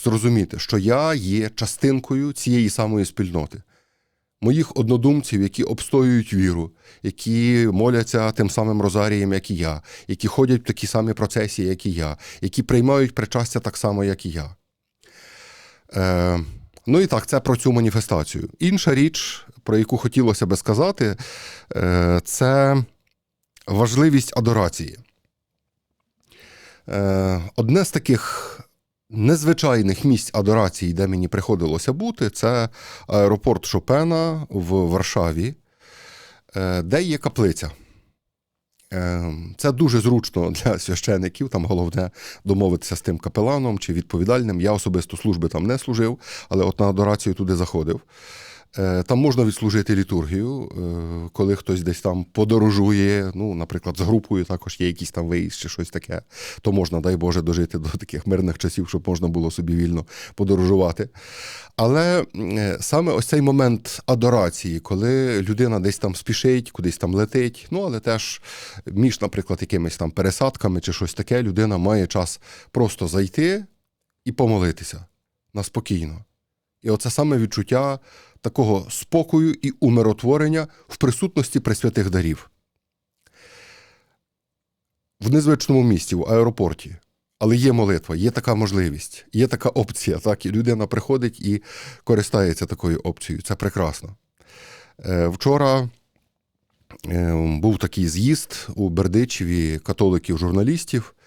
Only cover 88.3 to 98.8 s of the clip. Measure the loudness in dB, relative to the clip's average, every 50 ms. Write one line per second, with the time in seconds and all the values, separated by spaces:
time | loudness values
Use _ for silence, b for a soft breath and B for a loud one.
88.3 | -2 -2 -2 0 0 0 0 0 0 0 0 0 -2 -6 -10 -14 -16 -20 -14 _
89.3 | 0 2 2 2 0 -2 -2 0 0 0 -2 -2 -4 -4 -2 -2 -2 0 0 -2
90.3 | -2 -2 -2 -2 -2 0 0 0 0 0 -2 -2 -4 -4 -2 0 0 0 0 -2
91.3 | -4 -4 -2 -2 -2 -2 B B B B B B B B B 0 2 2 2 2
92.3 | 2 2 2 2 0 -2 -4 -6 -6 -4 -2 -2 -2 -2 -2 -6 -6 -6 -8 -8
93.3 | -8 -8 -6 -6 -6 -4 -4 -2 -2 -2 -2 -2 -4 -6 -12 -18 -18 -20 _ _
94.3 | _ B B B B B B B B B B B B -12 -6 -2 0 2 2 0
95.3 | 0 0 2 2 4 4 4 4 2 2 0 -2 -8 _ _ _ _ _ _ _
96.3 | _ _ _ _ _ _ _ _ _ _ _ -20 -20 -14 -8 -4 -2 0 0 2
97.3 | 0 0 0 0 0 2 2 2 2 0 -2 -4 -2 -2 -2 0 0 0 2 2
98.3 | 0 0 -2 -8 -12 -14 -14 -10 -4 -2